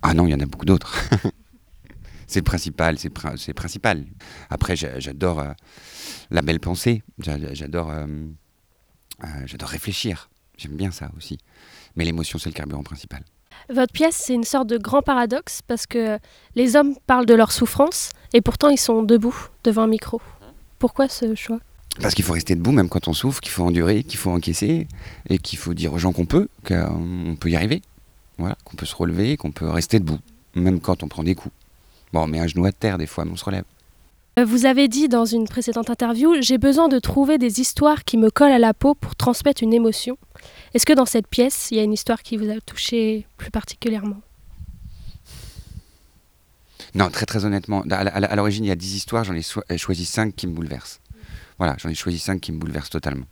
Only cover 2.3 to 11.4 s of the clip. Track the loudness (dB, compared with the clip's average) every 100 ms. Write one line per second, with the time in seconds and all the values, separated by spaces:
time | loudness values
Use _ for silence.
2.3 | -2 0 -2 -4 -2 0 0 -6 -10 -10
3.3 | -10 -10 -10 -10 -4 -2 -2 -6 -16 -20
4.3 | -20 -12 -6 -4 -4 -4 -8 -12 -4 -2
5.3 | -2 -6 -10 _ -20 -20 -18 -18 -18 -4
6.3 | -2 0 -2 -2 -2 0 -2 -4 -12 -8
7.3 | -8 -8 -12 -8 -6 -6 -8 -8 -10 -12
8.3 | -16 _ _ _ _ _ _ _ -18 -14
9.3 | -12 -12 -12 -10 -8 -6 -6 -4 -6 -10
10.3 | _ _ _ -12 -6 -6 -6 -14 -14 -14
11.3 | -14